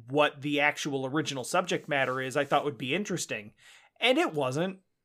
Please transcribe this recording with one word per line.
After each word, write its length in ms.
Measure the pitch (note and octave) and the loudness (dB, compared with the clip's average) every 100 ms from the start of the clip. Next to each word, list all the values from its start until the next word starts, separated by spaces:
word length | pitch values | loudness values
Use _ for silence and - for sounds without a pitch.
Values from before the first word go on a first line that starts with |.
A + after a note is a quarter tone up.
| A2+ | -2
what 320 | C#3+ D3 C#3+ | 2 2 0
the 200 | D3 C#3+ | -2 2
actual 440 | D3 - D#3 C3+ | 2 2 -2 -2
original 400 | C3 D3+ D3 C3+ | 0 -2 -2 -4
subject 460 | A#2 F3 F3+ F3+ - | 0 0 0 -4 0
matter 280 | C#3 B2+ C3 | 0 0 0
is, 160 | C3 C#3+ | -2 -2
I 80 | C#3 | 2
thought 180 | D3 | 2
would 140 | C#3+ A2+ | 0 -4
be 160 | C3 | -4
interesting. 580 | E3+ G3+ E3 - A2+ G#2 _ - - _ _ | -4 -2 -6 -4 -8 -10 _ -20 -20 _ _
And 160 | A#3+ C4+ | 4 4
it 160 | E4 | 2
wasn't. 460 | D3+ B2+ C#3 F#3+ F#3+ _ _ | 0 0 0 -2 -4 _ _